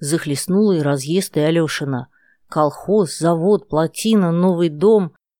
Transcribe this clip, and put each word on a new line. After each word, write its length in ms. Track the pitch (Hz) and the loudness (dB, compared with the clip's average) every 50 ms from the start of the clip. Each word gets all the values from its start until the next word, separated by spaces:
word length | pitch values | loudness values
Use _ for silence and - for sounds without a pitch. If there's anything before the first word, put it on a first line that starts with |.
захлестнула 720 | 151 139 160 165 - 151 143 139 - - 180 196 220 208 | -6 -4 -4 -2 -2 -4 -6 -4 -2 -2 0 2 2 2
и 80 | 185 160 | 2 2
разъезд, 560 | 147 143 143 135 127 147 170 190 190 - - | 0 0 -2 -2 -2 -2 -2 -2 -2 -2 -2
и 40 | 156 | 0
Алешина. 680 | 151 156 165 170 160 147 - - 151 139 135 120 117 - _ _ _ _ _ _ _ - | 0 2 2 2 0 0 -2 -4 -4 -4 -4 -6 -6 -10 _ _ _ _ _ _ _ -6
Колхоз, 720 | - 160 151 143 - - - - 202 214 185 143 - - | -2 -2 -2 -2 -2 -4 -4 0 0 0 0 0 -2 -2
завод, 500 | 160 170 170 160 165 196 208 202 - - | 0 0 0 2 2 0 0 0 -2 -2
плотина, 640 | 147 151 165 160 - - - 220 220 208 180 170 | -2 -2 -2 -2 -4 -4 0 2 2 2 2 2
новый 380 | 165 175 180 190 180 170 175 165 | 2 2 2 2 2 2 0 -2
дом. 420 | 147 147 180 214 226 214 185 151 - _ _ _ _ | 0 0 2 4 4 4 2 -2 -6 _ _ _ _